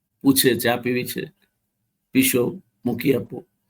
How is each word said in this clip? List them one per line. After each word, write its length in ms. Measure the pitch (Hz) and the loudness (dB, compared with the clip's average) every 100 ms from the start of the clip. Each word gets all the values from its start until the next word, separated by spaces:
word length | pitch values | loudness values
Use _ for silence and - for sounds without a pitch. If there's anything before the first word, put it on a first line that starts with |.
| _ _ | _ _
પૂછે, 340 | 135 135 131 117 | 2 4 4 2
"ચા 200 | 117 120 | 0 -2
પીવી 300 | 120 123 - | -2 -4 -4
છે? 280 | 120 - _ _ _ _ _ _ _ _ | -8 -10 _ _ _ _ _ _ _ _
પીશો, 500 | 131 131 127 120 - - _ 123 | 0 2 2 0 -4 -14 _ -6
મૂકી 280 | 117 131 | -2 0
આપો." 320 | 123 - 123 - _ | 0 -2 -12 -16 _